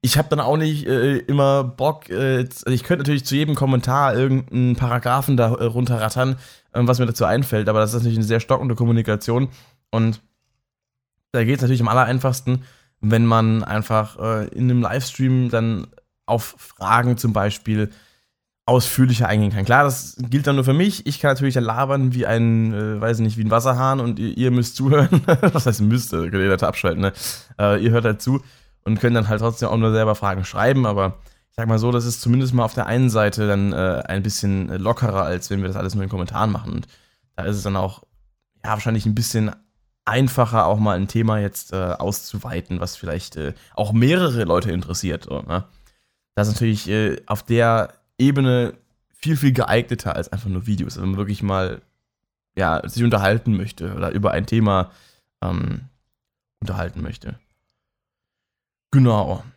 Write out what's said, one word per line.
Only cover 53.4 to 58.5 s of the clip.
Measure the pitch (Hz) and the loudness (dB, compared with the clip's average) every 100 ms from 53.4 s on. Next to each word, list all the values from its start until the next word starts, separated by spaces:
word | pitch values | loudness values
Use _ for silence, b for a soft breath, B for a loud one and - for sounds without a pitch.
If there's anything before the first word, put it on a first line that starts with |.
| 113 101 | 0 -2
möchte | 104 - 90 95 | -4 -10 -10 -6
oder | 90 | -4
über | 98 101 | -2 -2
ein | - 101 | -2 0
Thema, | 113 107 95 92 b b b b _ | 2 2 2 -2 b b b b _
ähm, | 92 90 - - 135 _ _ _ _ _ _ _ | -6 -4 -4 -6 -12 _ _ _ _ _ _ _
unterhalten | 104 92 85 - | -8 -6 -6 -8
möchte. | 80 - - - _ _ _ _ _ _ _ _ _ _ _ | -10 -10 -14 -16 _ _ _ _ _ _ _ _ _ _ _